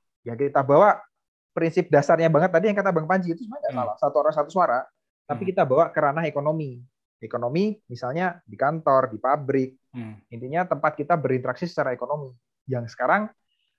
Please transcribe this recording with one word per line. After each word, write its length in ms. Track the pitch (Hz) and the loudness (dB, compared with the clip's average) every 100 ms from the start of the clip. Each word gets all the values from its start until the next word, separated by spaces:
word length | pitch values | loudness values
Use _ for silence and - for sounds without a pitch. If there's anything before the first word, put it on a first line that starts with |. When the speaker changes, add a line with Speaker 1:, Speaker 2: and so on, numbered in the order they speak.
| _ _ 117 | _ _ -12
Speaker 1:
ya 80 | 117 | -4
kita 240 | 139 139 | 0 0
bawa 360 | 135 147 208 - - _ _ _ _ - | 4 6 6 4 -4 _ _ _ _ -2
prinsip 320 | 165 170 180 | 0 0 4
dasarnya 400 | 147 143 160 165 | 4 6 4 4
banget 240 | 151 180 | 4 4
tadi 160 | 165 214 | 2 2
yang 80 | 202 | 0
kata 160 | 196 | 0
Bang 160 | 170 156 | 0 0
Panji 240 | 190 175 | 0 0
itu 160 | 165 220 | -6 -8
sebenarnya 240 | 285 113 | -8 -6
nggak 40 | 127 | -4
Speaker 2:
Hmm. 60 | 120 | -4
Speaker 1:
salah, 80 | 107 | -2
satu 160 | 147 147 | 0 2
orang 160 | 147 151 | 2 0
satu 140 | 147 | -2
suara, 280 | 180 165 123 - _ _ _ | 0 2 0 -4 _ _ _
tapi 200 | - 127 185 | -10 -6 -4
Speaker 2:
Hmm. 40 | 185 | 0
Speaker 1:
kita 80 | |
bawa 220 | 156 131 160 | 2 4 2
ke 80 | 165 | 2
ranah 260 | 147 160 165 | 0 0 -2
ekonomi. 560 | 143 147 160 147 123 123 _ _ _ | -2 -2 -2 -6 -12 -20 _ _ _
Ekonomi 580 | 110 120 120 160 208 208 _ | -10 -6 -4 -2 -2 -4 _
misalnya 540 | 120 147 160 180 170 | -10 -8 -4 -4 -6
di 140 | - - | -18 -4
kantor, 540 | 135 160 156 135 127 | -4 -2 2 2 0
di 60 | 110 | -4
pabrik, 500 | 127 147 135 135 131 - _ 123 | -2 -2 0 -2 -2 -8 _ -14
Speaker 2:
Hmm. 240 | 110 104 _ | -12 -14 _
Speaker 1:
intinya 400 | 117 127 160 180 | -14 -6 -4 -2
tempat 320 | 143 156 151 | -2 -2 -4
kita 160 | 143 170 | -2 -2
berinteraksi 520 | 135 127 127 123 175 | 0 -2 -2 -6 -6
secara 260 | 170 139 123 | -4 -4 -4
ekonomi. 380 | 120 151 135 127 _ _ - | -6 -6 -8 -18 _ _ -8
Yang 240 | 123 117 - | -8 -8 -6
sekarang 340 | 127 190 214 _ _ _ _ | 0 0 -2 _ _ _ _